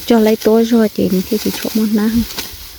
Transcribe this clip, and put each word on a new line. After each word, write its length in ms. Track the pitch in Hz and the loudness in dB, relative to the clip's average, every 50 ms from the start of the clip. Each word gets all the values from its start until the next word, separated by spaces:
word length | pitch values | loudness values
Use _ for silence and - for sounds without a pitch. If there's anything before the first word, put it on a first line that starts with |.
| - | 2
cho 120 | - 240 226 | 2 2 4
lấy 180 | 214 214 220 | 4 2 2
tối 280 | - - 214 220 226 233 | 2 2 2 4 4 2
rồi 240 | 226 240 226 220 208 - | 4 2 2 2 2 0
thì 140 | - 196 185 | -2 -2 0
mình 140 | 190 185 | 0 -2
khi 160 | - - 226 214 | -2 -2 -4 -4
chỉ 120 | - 190 190 - | -4 -4 -6 -6
chỗ 80 | - - - | -6 -4 -2
một 120 | 220 220 208 | -2 0 0
năm. 300 | 220 208 208 226 220 233 214 - - - - - - - - - - | 0 0 0 0 0 0 -2 -2 -6 -12 -12 -14 -14 -18 -20 -20 -20